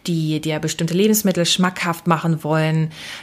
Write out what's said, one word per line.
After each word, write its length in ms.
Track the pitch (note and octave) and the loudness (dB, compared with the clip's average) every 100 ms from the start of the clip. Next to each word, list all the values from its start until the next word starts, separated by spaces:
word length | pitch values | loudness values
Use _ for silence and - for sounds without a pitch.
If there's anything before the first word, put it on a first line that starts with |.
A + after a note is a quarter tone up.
| - | -4
die 320 | E3+ D#3 D3+ | -2 0 -2
dir 180 | D#3 D3+ | -2 -2
bestimmte 380 | D#3 - E3 E3+ | -2 -2 0 2
Lebensmittel 500 | G#3+ G#3+ G3+ F3+ E3+ | 4 4 2 2 2
schmackhaft 600 | F3 F#3 F#3 F3+ E3 - | 2 0 0 -4 -2 0
machen 360 | E3 E3+ D#3+ | 0 2 -2
wollen, 480 | D3+ D#3 D#3 D#3+ D#3 - - - | 0 0 2 0 -2 -6 -14 -16